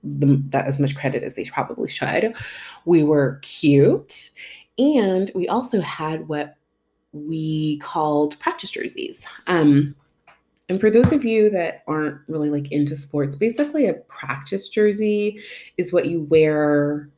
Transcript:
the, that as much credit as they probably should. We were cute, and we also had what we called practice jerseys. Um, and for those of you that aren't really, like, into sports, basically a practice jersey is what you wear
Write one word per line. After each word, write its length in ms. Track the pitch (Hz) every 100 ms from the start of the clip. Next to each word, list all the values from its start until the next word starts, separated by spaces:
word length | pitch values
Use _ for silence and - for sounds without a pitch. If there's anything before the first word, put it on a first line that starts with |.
the, 400 | 147 143 139 143 139
that 180 | 135 -
as 140 | 139
much 160 | 139 139
credit 260 | 139 123
as 120 | - -
they 100 | -
probably 420 | - - - -
should. 480 | - - - 220 - - - - -
We 200 | - 170
were 360 | 151 151 135 139
cute, 880 | - - 156 143 156 320 - - - - - - _ -
and 540 | 269 294 202 185 196
we 140 | 185 180
also 320 | 214 247 208
had 480 | 160 - 156 160 156
what 300 | 147 147 _ _ _ _ _ _
we 640 | 147 147 160 156 156 156 147
called 600 | - 170 151 147 147 147
practice 320 | - 349 -
jerseys. 540 | - - - - - - - -
Um, 480 | 175 151 143 143 - _ _ _ _ _ _ _
and 100 | 190
for 100 | 214
those 220 | 220 254
of 140 | 302 240
you 240 | 220 214
that 340 | 196 165 - -
aren't 340 | 156 151 143 -
really, 220 | 156 147
like, 220 | 147 143
into 240 | 147 143 143
sports, 400 | - 147 143 143
basically 500 | 220 240 294 302 233
a 80 |
practice 760 | - - - - 139 - 196 -
jersey 720 | - 214 208 214 208 208 208 - - - -
is 140 | 175
what 140 | 180 -
you 160 | 170
wear 880 | 147 160 156 151 151 147 147 147 -